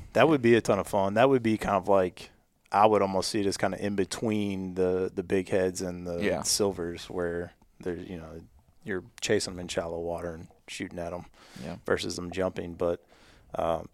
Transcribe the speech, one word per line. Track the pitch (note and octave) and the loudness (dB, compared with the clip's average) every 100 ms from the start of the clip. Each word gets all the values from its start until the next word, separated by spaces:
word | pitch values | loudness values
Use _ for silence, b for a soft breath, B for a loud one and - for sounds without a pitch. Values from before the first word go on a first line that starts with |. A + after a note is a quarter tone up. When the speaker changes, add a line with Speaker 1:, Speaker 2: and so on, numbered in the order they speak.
| - | 0
Speaker 1:
That | A2 D3 | 4 6
would | D3 | 6
be | A#2 A#2 | 6 6
a | |
ton | - G2+ | 6 0
of | F2 | 2
fun. | G#2 G2 | 2 2
That | G#2+ C3+ | 4 6
would | C3 | 6
be | A2+ G#2+ | 2 0
kind | - G2+ | 0 0
of | F#2 | 4
like, | G2 F#2 - - _ _ _ - | 4 4 -2 -18 _ _ _ -2
I | G2 A2 | 4 6
would | G#2 | 6
almost | G2 F#2+ - | 2 0 -2
see | G#2+ | -2
it | G2 | -2
as | F2+ | 0
kinda | G2+ F#2 | -2 -2
in | G2+ G2+ | -2 0
between | F#2 - A2+ G#2+ G2+ F#2+ F#2 | -2 -2 -2 0 0 -4 -4
the, | F2+ F#2 F#2 F#2 | 0 2 2 -2
the | - | -4
big | F2 G2 F#2 | -2 -2 0
heads | G2 F#2+ F2 | 2 0 -2
and | F#2 F2+ F2 | -6 -6 -6
the | E2+ | -2
Speaker 2:
Yeah. | G2 E2+ | -2 0
Speaker 1:
silvers | - - G2+ F2+ E2+ E2+ - | 0 0 0 0 -6 -8 -8
where | F#2 E2+ F2 F2 - _ - | -4 -2 -4 -6 -12 _ -10
they're, | F#2 F2 | -8 -6
you | F#2+ F2 | -8 -12
know, | D#2+ E2 - - _ _ | -12 -16 -18 -20 _ _
you're | - F#2 A#2 - | -8 -8 -8 -6
chasing | - G#2 G2 | 0 0 0
'em | F2+ | -8
in | F2+ | -8
shallow | - E2+ E2+ | -6 -4 -4
water | E2+ E2+ E2+ | -4 -4 -6
and | E2 F2 _ - | -8 -14 _ -14
shooting | - F#2 F2 | -10 -8 -8
at | E2+ | -8
'em | F2+ - B B B | -8 -12 B B B
Speaker 2:
Yeah. | D#2+ F2 - | -12 -8 -2
Speaker 1:
versus | G2 F#2+ F2 | -2 -2 -6
them | F2 | -6
jumping. | F2+ F#2 G2 F2 E2+ | -2 -2 -2 -8 -2
But, | F2 F2 _ b b b b - | -2 -2 _ b b b b -4
um, | E2 E2 E2 | -2 -2 -4